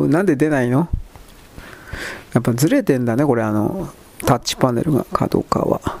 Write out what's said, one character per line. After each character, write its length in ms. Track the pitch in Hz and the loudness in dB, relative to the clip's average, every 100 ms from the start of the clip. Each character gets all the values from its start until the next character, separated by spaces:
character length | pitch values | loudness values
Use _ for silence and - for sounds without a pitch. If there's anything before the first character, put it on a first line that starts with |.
| 143 | 2
な 140 | 156 | 2
ん 60 | 196 | 2
で 80 | 135 | 2
出 140 | 151 | 2
な 120 | 143 | 2
い 80 | 123 | 2
の？ 180 | 131 170 - - - - - - - - - - - - - - | 0 0 -4 -8 -20 -20 -20 -20 -20 -20 -20 -16 -12 -12 -14 -4
や 60 | - | -2
っ 40 | |
ぱ 100 | 120 | 0
ず 160 | 117 156 | 0 2
れ 140 | 285 | 2
て 140 | 196 131 | 2 0
ん 80 | 120 | 0
だ 100 | 117 | 0
ね、 100 | 147 | 2
こ 80 | |
れ、 80 | 117 | 2
あ 100 | 110 | 0
の、 380 | 107 107 190 147 - - - - | 0 -2 -4 -10 -14 -20 -4 0
タ 80 | 131 | 0
ッ 40 | |
チ 140 | - - | -2 0
パ 140 | 131 | 0
ネ 120 | 117 | 2
ル 100 | 160 | 0
が。 140 | 139 - | 0 0
角 300 | - - - | -2 0 0
川。 400 | - - - - - - | 0 -2 0 -2 -4 -10